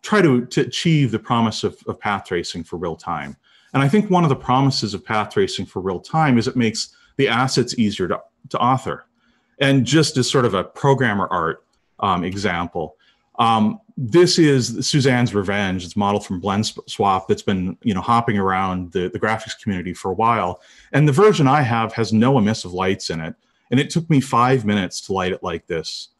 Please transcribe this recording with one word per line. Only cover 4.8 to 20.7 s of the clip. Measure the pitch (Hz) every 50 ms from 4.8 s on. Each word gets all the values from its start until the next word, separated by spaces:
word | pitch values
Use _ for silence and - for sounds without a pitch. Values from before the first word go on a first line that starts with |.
| - 104 101
of | 92 -
path | - 113 110 104 104
tracing | - 110 98 92 - - 95 -
for | - 98
real | 90 95 92 87
time | - - - 160 160 147 127 117
is | 107 127
it | - 127
makes | 117 110 107 - - - _ _ _ _ _ -
the | 135 131
assets | 113 117 131 127 - 139 120 - - -
easier | 110 104 98 - 95 82
to, | - - - _ _ _ _ -
to | - -
author. | 110 123 131 123 - - 76 - - _ _ _ _ _ _ _ _ _ _ _
And | 139 139 139 135 120
just | - 143 160 151 - - 135
as | 123 -
sort | - 143 120
of | 117 95
a | 95 87
programmer | - _ - - 143 139 117 131 117 104 101 95 -
art, | 90 87 82 80 - - _ _ _ _ _ _ _ _
um, | 104 101 92 90 85
example, | 90 92 101 98 104 87 85 87 85 _ 87 78 76 - _ _ _ _ _ _ _ _ -
um, | 117 113 113 110 107 107 120 - _ _ - -
this | 135 113 101 170 180 170 - -
is | 165 151 139 135 117 104 113 - 135 -
Suzanne's | - 151 123 139 127 123 120 107 95
Revenge. | 104 98 90 98 101 - 95 92 92 87
It's | 87 - 104
modeled | 104 101 101 101 -
from | - 98 87
Blend | 90 101 98 104 107 -
Sw-, | - - - -
Swap | - - 107 101 95 92 - -
that's | 107 98
been, | - - 101 92 90 92 - _
you | _ 120 101
know, | 92
hopping | 87 - 120 117 117 - 107 101
around | 98 95 95 92 95 95 90 92 90 87
the, | - 95 90 90
the | - 104
graphics | - 107 110 110 - - - -
community | - 113 98 90 85 92 85
for | - - 95
a | 92
while. | 90 110 113 117 110 92 90 90 - _ -